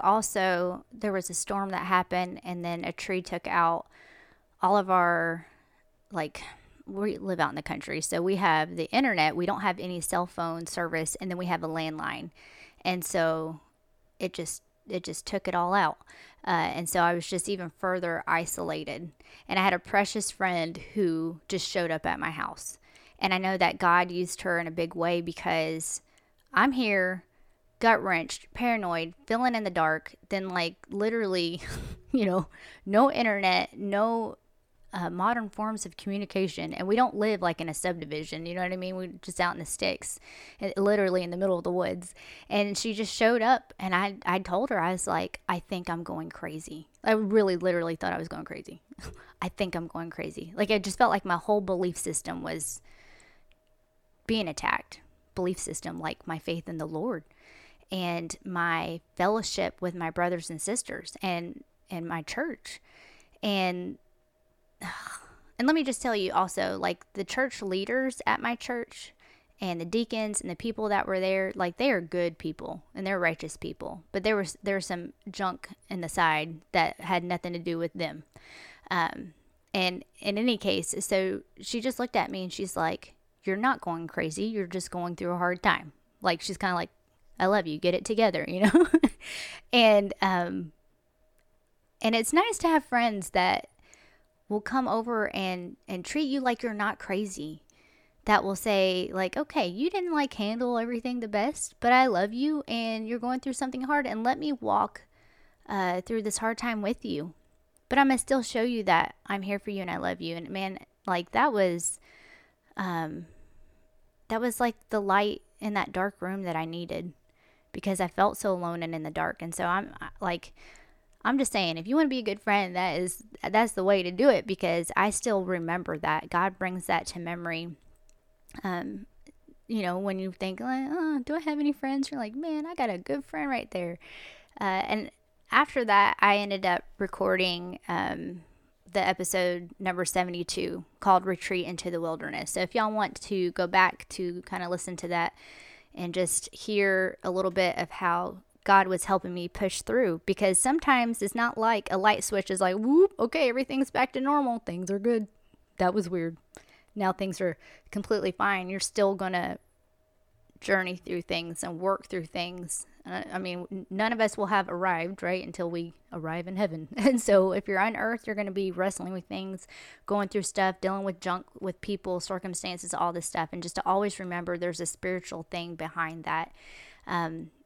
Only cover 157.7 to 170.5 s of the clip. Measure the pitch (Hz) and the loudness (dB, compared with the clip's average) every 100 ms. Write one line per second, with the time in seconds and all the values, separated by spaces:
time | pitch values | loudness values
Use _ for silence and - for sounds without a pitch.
157.7 | - - 208 - 214 190 - 202 196 185 | -20 -8 -8 0 0 0 0 0 0 -2
158.7 | 190 - - 196 196 190 180 180 - _ | -4 -4 2 2 2 -2 -2 -2 -6 _
159.7 | _ _ _ _ _ _ _ _ _ - | _ _ _ _ _ _ _ _ _ 0
160.7 | 196 180 175 - 175 - 170 170 170 175 | 0 0 -6 -6 -6 -2 -4 -4 -8 -8
161.7 | 165 185 196 - 185 160 185 175 180 175 | -2 0 0 -2 -6 -4 -6 -6 -8 -8
162.7 | - - _ - 185 - 185 185 175 180 | -8 -10 _ -10 -8 -6 -6 -6 -6 -8
163.7 | 196 - 190 220 233 214 - 196 202 190 | -10 -8 -2 0 2 2 2 2 2 2
164.7 | 175 185 170 170 196 175 185 - 170 170 | 0 0 0 -2 -4 -2 -2 -4 -6 -4
165.7 | 170 170 - _ 165 160 170 175 190 202 | -4 -6 -12 _ -8 -6 -6 -6 -2 -2
166.7 | 160 156 269 220 247 - 202 190 185 202 | -2 -8 -2 0 0 6 6 6 0 -2
167.7 | 190 214 226 220 233 - 208 202 190 190 | 0 0 0 -4 -4 -6 -4 -4 -2 -4
168.7 | 175 190 - 180 190 - 196 190 190 - | 0 -2 -2 -8 -8 -8 -8 -8 -10 -14
169.7 | - - - - 202 196 208 180 | -20 -20 -18 -2 0 0 -2 -2